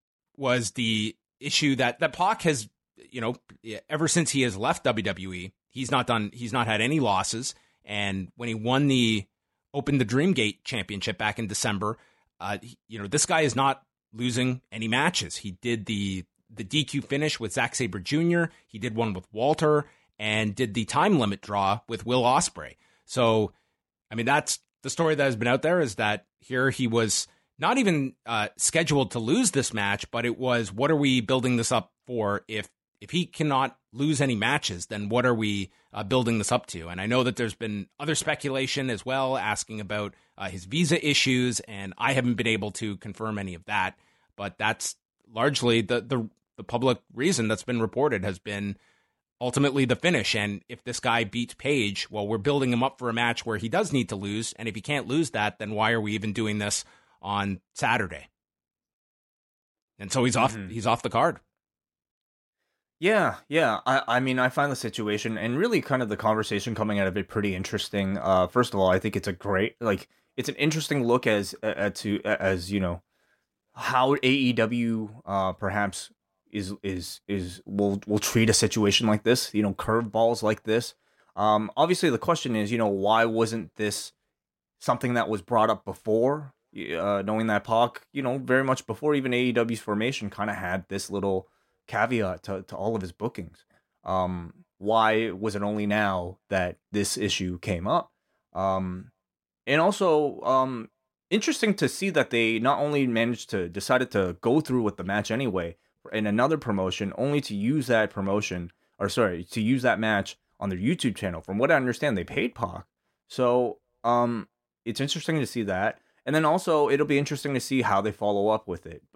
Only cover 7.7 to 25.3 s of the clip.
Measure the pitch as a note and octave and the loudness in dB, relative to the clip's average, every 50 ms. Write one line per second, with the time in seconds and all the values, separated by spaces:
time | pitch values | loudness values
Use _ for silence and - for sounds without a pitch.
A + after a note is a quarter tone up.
7.7 | _ _ _ - G#2 G#2 G2+ G2 G2 F#2+ F#2 - _ - A#2+ A#2+ A2+ G#2+ A2 A#2+ | _ _ _ -8 -6 -4 -2 -2 -2 -4 -6 -8 _ -8 -6 -6 -6 -2 0 2
8.7 | B2+ C3+ D3 C#3 C3+ B2+ A#2+ A2+ A2 G2+ G2 _ _ _ _ _ _ _ _ _ | 2 4 4 4 4 4 4 4 2 0 -2 _ _ _ _ _ _ _ _ _
9.7 | - C#3+ A#2+ C#3+ C#3+ C3 A#2+ G2+ A#2 C3+ D#3+ G3 F3 B2+ G#2+ G#2 - _ - - | -8 -6 -2 0 2 2 2 2 2 2 4 4 4 2 2 0 0 _ -10 -8
10.7 | C3 A2 F#2 - G#2 G2 - A#2 F#2+ - G#2+ G#2+ G#2 - A2+ F#2+ G#2 - - A2+ | -6 -6 -6 -6 -8 -6 -4 -6 -4 -2 -2 -2 -2 -2 -6 -6 -4 -2 0 0
11.7 | G#2 F#2+ G#2 G#2+ A#2 - _ _ _ _ _ _ _ - E2+ G2 G#2 - - A#2+ | 0 0 -2 -4 -6 -6 _ _ _ _ _ _ _ -12 -8 -6 -6 -6 -8 -16
12.7 | - _ _ _ A2 G#2+ G2+ G2 - D3 - - E3+ D#3+ D#3 C3+ G#2 C3 C3+ C#3 | -20 _ _ _ -12 -10 -8 -4 -2 -2 0 2 2 2 2 2 2 2 2 2
13.7 | C3 - _ _ _ _ _ _ A2 A2 B2 B2 A2 B2+ B2+ B2+ B2+ B2+ _ _ | 0 -2 _ _ _ _ _ _ -10 -4 -4 -2 0 0 0 -2 -2 -4 _ _
14.7 | - A2 A2+ A2 A#2 C3 D3 F3+ F3+ - G#2+ D#2+ - - - G2+ F2 - - A#2+ | -10 -6 -4 -2 0 2 2 0 0 -2 -6 -6 -8 -10 -10 -10 -12 -8 -4 -4
15.7 | A#2 A2 F#2+ - A2 G2+ G2+ G2 F#2+ F#2 F2+ _ _ _ _ _ A#2 A2 G#2+ F#2+ | -4 -4 -4 -4 -4 -4 -2 -4 -4 -6 -8 _ _ _ _ _ -14 -14 -10 -2
16.7 | - D#3 C#3 - - C#3+ - - C#3 C#3+ D#3 D3+ - - A#2 G2 - C3 A#2 A#2 | -2 -2 -2 0 -4 -6 -4 -2 -2 -2 0 -2 -2 -4 -6 -4 -2 -2 -2 -2
17.7 | - - B2+ G2 F2+ G2 F2+ - C#3 D#3 E3+ E3+ F3 E3+ E3 D#3 - _ _ _ | 0 -4 -4 -4 -4 -8 -6 -2 -2 0 2 2 2 2 0 -2 -6 _ _ _
18.7 | - G#2+ G#2 B2 G#2+ A2+ A#2 A2 F#2+ F#2 - _ - G#2+ B2 D3 D3+ - D#3+ D3+ | -12 -8 -8 -6 -2 0 -2 0 -2 -6 -8 _ -4 0 2 2 2 4 4 4
19.7 | D3+ D3 C#3+ - _ _ _ _ _ - G#2+ G#2+ G#2+ A2 A2 G#2+ G2 C3 B2+ G#2+ | 4 4 2 -2 _ _ _ _ _ -6 -2 0 0 0 0 0 0 -2 -2 -2
20.7 | G2 A#2 G#2+ - - C#3 E3+ G#3+ G3 C#3 A2+ G2+ G2 - - G#2+ G2+ G2+ G2 F#2+ | 0 -4 -4 0 2 2 4 6 6 4 4 2 -2 -4 -6 -4 -2 0 2 2
21.7 | G#2 A2 _ - A#2 F#2+ G2 A2+ B2 B2+ A#2 B2 C3 D#3+ F3 - - - D2 B1 | 0 0 _ -8 -8 -6 -2 0 2 4 4 4 4 4 2 0 -6 -8 -14 -14
22.7 | - _ _ _ _ _ _ - - C3 A#2+ A2+ A2+ A2 G#2 - - _ _ _ | -16 _ _ _ _ _ _ -6 0 2 4 4 4 4 2 0 -4 _ _ _
23.7 | _ _ _ _ _ _ _ - A2 A#2 A2+ B2+ C#3+ D3+ D3+ - - - _ _ | _ _ _ _ _ _ _ -10 -6 -2 2 4 4 4 2 0 -6 -6 _ _
24.7 | _ _ - C3+ - - E3+ D#3 D#3 C#3 C#3 C3+ | _ _ -10 -8 -2 0 2 2 2 2 2 0